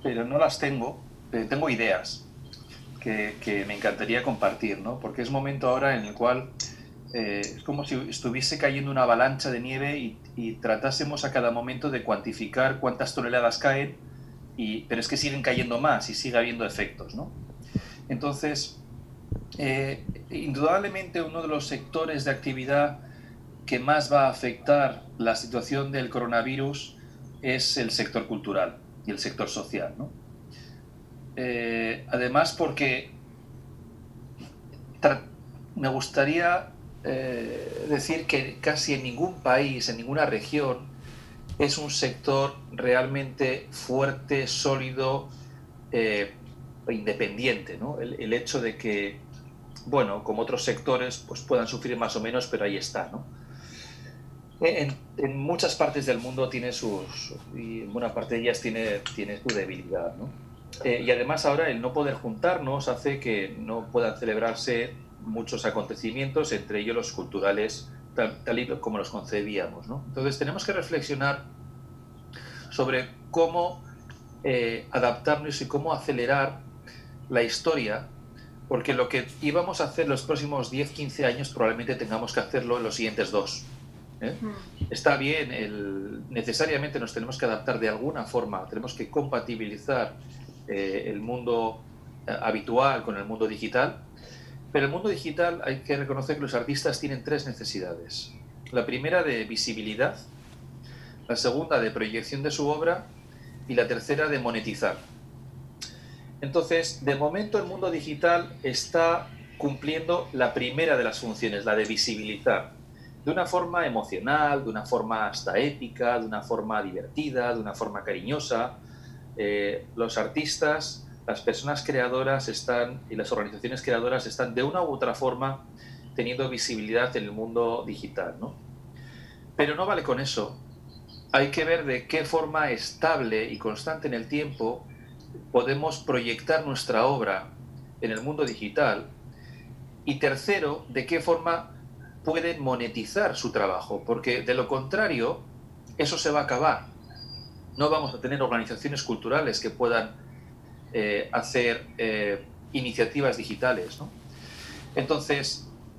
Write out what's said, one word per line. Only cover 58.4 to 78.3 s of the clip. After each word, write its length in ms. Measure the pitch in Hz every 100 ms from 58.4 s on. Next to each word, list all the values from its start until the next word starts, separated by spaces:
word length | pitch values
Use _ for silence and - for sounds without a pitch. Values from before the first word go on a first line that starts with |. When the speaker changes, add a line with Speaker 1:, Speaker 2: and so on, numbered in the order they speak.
Speaker 1:
ellas 200 | 120 117
tiene, 400 | 117 113 110 101 -
tiene 260 | - 101 104
su 140 | 120
debilidad, 640 | 104 92 90 90 92 85 -
¿no? 120 | 131 - - - - -
Eh, 180 | 127 117
y 60 | 120
además 360 | 120 127 156 151
ahora 240 | 147 160
el 100 | 117
no 120 | 127
poder 220 | 143 143
juntarnos 720 | 135 120 107 170 185 131 139 131
hace 320 | 120 143 135
que 360 | 127 104 95 -
no 320 | 110 113 107
puedan 280 | 123 113 -
celebrarse 760 | 113 107 117 113 - 117 120 - - -
muchos 440 | 113 110 113 120
acontecimientos, 880 | 113 107 - 107 110 127 139 156 147
entre 280 | 104 - 104
ellos 140 | 107
los 180 | 117 107
culturales, 800 | - 90 98 98 101 110 - - - -
tal, 280 | - 110 -
tal 140 | - 117
y 80 | 123 -
como 200 | 113 107
los 120 | 92
concebíamos, 760 | 104 - 104 104 101 87 - -
¿no? 160 | 135 -
Entonces 300 | 135 135 135
tenemos 260 | 139 190
que 80 | -
reflexionar 720 | 190 - 160 143 135 139 139 - - - - - - - - - - - - -
sobre 380 | - 131 127 131 - -
cómo, 520 | 165 165 170 180 - - - - - - -
eh, 420 | 143 123 117 113 -
adaptarnos 720 | 131 123 120 156 147 147 -
y 40 | 135
cómo 260 | 143 160
acelerar 680 | 151 - 123 120 139 139 - - - - - - - -
la 120 | 123
historia 640 | 117 - 165 151 107 117 - - -